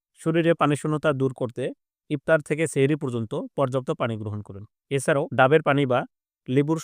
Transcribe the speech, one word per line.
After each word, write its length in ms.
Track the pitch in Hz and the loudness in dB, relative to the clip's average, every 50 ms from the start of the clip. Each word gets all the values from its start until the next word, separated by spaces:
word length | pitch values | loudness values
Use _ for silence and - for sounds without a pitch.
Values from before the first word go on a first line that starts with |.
| _ _ _ _ | _ _ _ _
শরীরে 300 | - 165 160 170 165 165 165 - | -4 0 0 2 4 2 2 4
পানি 140 | 156 147 147 143 | 2 2 2 0
শূন্যতা 280 | - 156 151 151 - 160 147 | -2 -4 -4 0 0 0 0
দূর 180 | 131 131 135 131 | 2 0 -2 -2
করতে 300 | - 135 117 120 - 127 170 277 _ _ _ _ _ _ _ | -4 -6 -6 -4 -6 -6 -6 -8 _ _ _ _ _ _ _
ইফতার 300 | 151 143 - - 160 160 147 - | -8 -6 0 2 2 2 2 -2
থেকে 160 | 151 147 160 147 | -2 -2 -2 -2
সেহরি 280 | - 143 135 139 156 147 | 2 2 2 2 2 -2
পর্যন্ত 340 | - 131 120 120 113 107 139 151 262 254 _ | -4 -4 -4 -4 -4 -4 -6 -8 -8 -8 _
পর্যাপ্ত 340 | - 139 127 123 135 127 - 160 - | -2 -2 0 -2 -4 -4 -4 -6 -4
পানি 140 | 147 117 113 107 | -4 -4 -4 -6
গ্রহণ 220 | 107 107 104 104 | -6 -8 -8 -10
করুন। 220 | 104 - 98 98 104 - _ _ _ _ | -10 -12 -16 -16 -18 -18 _ _ _ _
এছাড়াও 320 | 139 139 - - 160 139 147 - - | -4 -2 0 0 0 0 0 -2 2
ডাবের 260 | 117 131 131 147 160 156 | 4 4 6 6 4 4
পানি 200 | 151 147 143 143 | 4 2 2 2
বা 140 | 127 123 127 165 - _ _ _ _ _ _ _ - | 2 2 0 0 -4 _ _ _ _ _ _ _ -2
লেবুর 320 | 127 139 143 147 160 160 | 0 0 2 2 0 -2